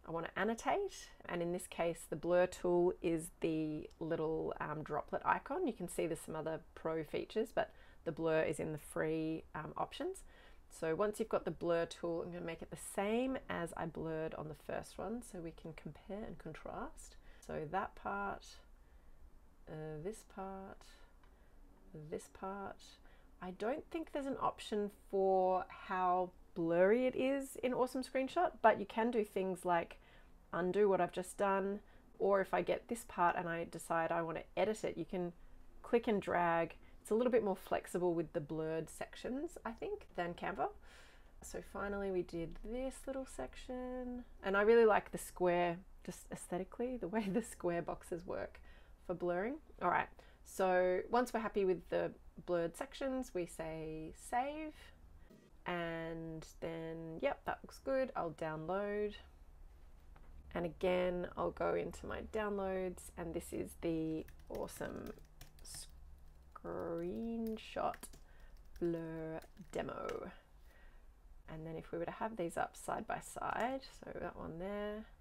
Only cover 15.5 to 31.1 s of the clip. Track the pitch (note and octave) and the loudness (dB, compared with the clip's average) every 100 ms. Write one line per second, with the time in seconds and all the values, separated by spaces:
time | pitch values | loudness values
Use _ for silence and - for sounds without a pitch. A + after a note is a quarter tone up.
15.5 | - E3 D#3 - D3 - G3+ A3+ - E3 | -10 -12 -10 -12 -12 -10 -8 -8 -10 -12
16.5 | D3+ - - C4 - - - - - - | -10 -8 -8 -8 -12 -18 -18 -18 -16 -8
17.5 | D#3 D3+ F#3 - - G#3+ G3+ G3 - - | -6 -2 -2 -4 -6 -6 -4 -4 -6 -12
18.5 | - - - - - - - - - - | -20 -20 -20 -20 -20 -20 -20 -20 -20 -20
19.5 | - - D#3 D#3 D#3 F3 A3 - - F#3+ | -20 -14 -10 -8 -6 -8 -10 -14 -10 -10
20.5 | F#3+ F#3+ - - - - - - - - | -10 -12 -16 -18 -20 -20 -20 -20 -20 -20
21.5 | - - - - D#3+ D3+ F#3 - - F#3+ | -20 -20 -20 -18 -16 -8 -8 -10 -10 -8
22.5 | G3+ G3 - - - - - - - F3+ | -6 -8 -12 -18 -20 -20 -20 -20 -12 -10
23.5 | F#3 G#3+ D#4 - E4+ D#4+ D4 C#4 B3+ D3+ | -4 -4 -4 -4 -8 -4 -4 -2 0 0
24.5 | - - G#3+ G#3 - - G3 F#3+ F#3+ F#3 | -2 -4 -2 -2 -6 -2 4 6 8 6
25.5 | F#3 - - - F#3+ F#3 F3+ F3+ - - | 4 0 -10 -2 2 6 4 2 -4 -10
26.5 | - E3 E3+ F#3+ A#3 B3+ - C4 C#4 C4+ | 0 4 8 8 8 6 4 2 2 -2
27.5 | - B3 B3+ B3+ C4 B3+ C4 C4+ E4+ F4 | -2 0 2 2 0 -2 0 0 2 2
28.5 | - A3+ G#3+ G3 - A3+ A#3+ G#3 G3+ F#3+ | 8 8 8 2 2 4 4 2 0 0
29.5 | F3+ F3+ E3+ - - - - - - - | 0 4 4 2 -10 -20 -20 -20 -20 -6
30.5 | D#3+ F3+ F#3 G#3 F#3 F3 | 0 2 6 6 6 4